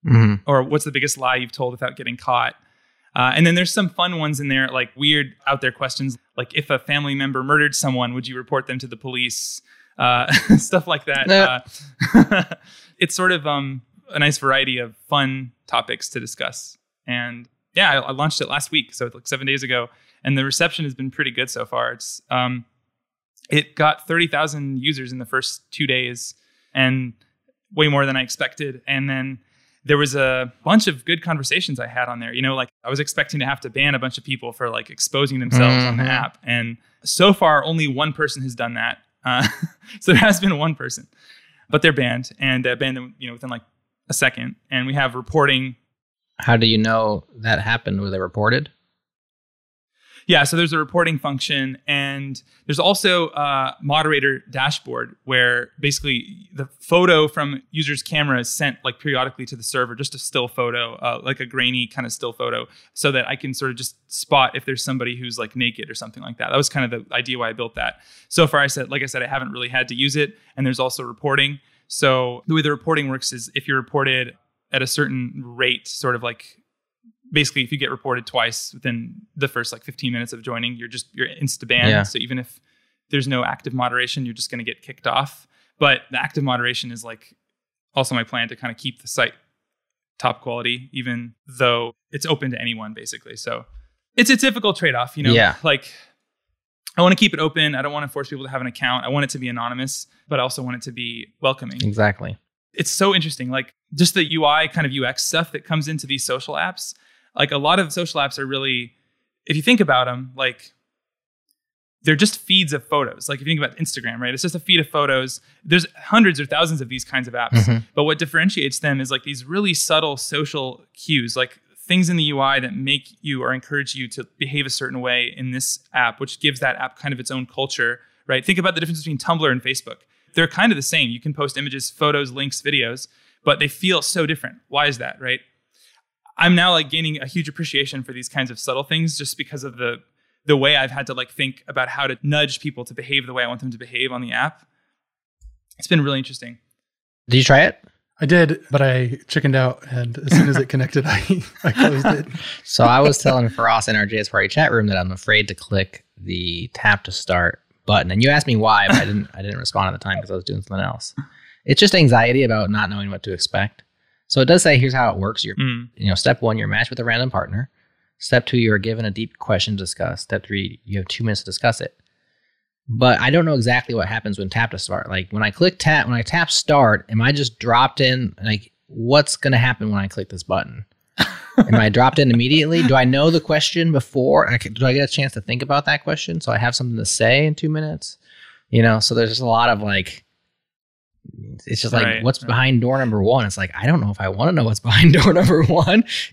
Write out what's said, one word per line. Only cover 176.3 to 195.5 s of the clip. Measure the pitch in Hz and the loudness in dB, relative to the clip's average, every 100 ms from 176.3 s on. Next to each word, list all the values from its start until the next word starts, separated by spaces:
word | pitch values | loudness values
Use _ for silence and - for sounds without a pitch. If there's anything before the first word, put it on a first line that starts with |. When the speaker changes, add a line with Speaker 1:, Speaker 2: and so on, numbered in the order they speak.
| 170 170 | -2 0
Speaker 1:
start, | - - 147 127 127 - | 0 2 6 6 4 0
am | 110 | 0
I | 123 | 2
just | 143 131 - | 2 -2 -4
dropped | 120 117 135 - | 2 4 4 2
in? | 131 127 117 - | 2 2 -4 -4
Like, | 110 107 - _ _ | -4 -4 -6 _ _
what's | 143 113 147 143 - | -8 4 4 4 0
gonna | 139 127 | 2 4
happen | 127 123 107 | 2 0 -2
when | 101 | -2
I | 98 | -2
click | - 95 | -6 -10
this | 92 | -12
button? | - 95 - - - _ _ - | -4 -4 -4 -12 -18 _ _ -4
Speaker 2:
<laughs> | - - - - | -4 -4 -2 4
Speaker 1:
Am | 214 | 6
I | 113 107 | 6 6
dropped | 113 127 - | 6 4 6
in | 139 | 4
immediately? | 117 123 156 156 165 | 6 6 4 4 4
Do | 127 | 6
I | 131 | 6
know | 127 135 156 | 6 6 4
the | 165 | 4
question | - 151 - 170 165 | 2 0 2 0 2
before? | 147 - 139 127 151 - | 2 0 0 4 4 4
I | 120 | 0
c-, | - | -2
do | 110 131 | 0 2
I | |
get | 131 | 4
a | 139 | 2
chance | - 135 | 0 -2
to | - | -4
think | 104 120 | -6 -6
about | 135 143 | 0 0
that | 143 147 | 2 -2
question | - 151 - 165 | -2 -4 -4 -6
so | 139 | 0
I | 110 | 0
have | 120 | 0
something | 123 123 113 | 0 -4 -4
to | |
say | 107 - 113 131 | -2 2 4 6
in | 156 | 4
two | 151 156 | 0 -2
minutes? | 156 156 156 - - _ - - _ _ | -2 -4 -8 -12 -18 _ -20 -20 _ _
You | 117 | 6
know, | 113 110 | 6 6
so | 113 | 2
there's | 120 113 | 2 0
just | 113 | 0
a | 127 | 2
lot | 117 120 | 4 4
of, | 107 | 2
like, | 104 98 92 - _ _ _ _ _ _ _ _ _ _ - - 104 - - | 2 -2 -2 -12 _ _ _ _ _ _ _ _ _ _ -20 -18 -16 -16 -6
it's | 113 | -4
just | 113 | 0
like, | 117 117 | 0 2
Speaker 2:
Right, | 113 | 0
Speaker 1:
"What's | 113 - | 0 -2
Speaker 2:
right. | 123 | -2
Speaker 1:
behind | 120 131 123 | 0 4 4
door | 120 135 | 2 0
number | 127 107 | 0 2
one?" | 98 127 | 4 4
It's | 104 92 | 2 -4
like, | 92 | -6
I | - 113 | -2 2
don't | 165 | 2
know | 107 | 2
if | 98 | -2
I | 95 | -4
wanna | 95 143 | 0 2
know | 175 | 4
what's | 113 107 | 2 0
<laughs> | 120 | 2
behind | 107 165 | 8 8
door | 151 165 | 10 6
number | 175 - | 6 6